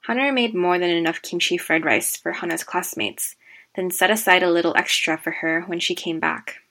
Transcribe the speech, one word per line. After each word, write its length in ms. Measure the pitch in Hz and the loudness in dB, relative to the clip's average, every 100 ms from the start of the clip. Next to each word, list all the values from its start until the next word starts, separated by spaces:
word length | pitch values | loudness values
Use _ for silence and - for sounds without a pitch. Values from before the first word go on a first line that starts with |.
Hunter 280 | - 240 277 | -2 0 0
made 220 | 269 240 | 2 0
more 240 | 220 175 180 | 2 2 2
than 120 | 175 | 2
enough 320 | 170 165 165 | 2 0 -2
kimchi 340 | - 175 - 175 | -6 -2 0 -2
fried 280 | - 160 | 0 0
rice 320 | 160 113 - - | 4 2 0 -6
for 160 | - | -6
Hana's 320 | 170 175 165 | -6 -4 -6
classmates, 720 | - 180 180 - 107 - - - _ - - | -4 -6 -6 -6 -6 -6 -10 -10 _ -20 -14
then 160 | - 185 | -6 -4
set 200 | 175 190 | 0 2
aside 320 | 214 - 185 | 2 4 4
a 80 | 180 | 6
little 260 | 170 170 180 | 4 4 2
extra 420 | - - - 160 | 2 0 0 -2
for 120 | - | -4
her 320 | 160 165 165 | -4 -2 -2
when 180 | 175 170 | -2 -4
she 140 | - | -4
came 240 | 180 - 160 | -4 -4 -2
back. 380 | 160 160 - - _ | -2 -4 -10 -18 _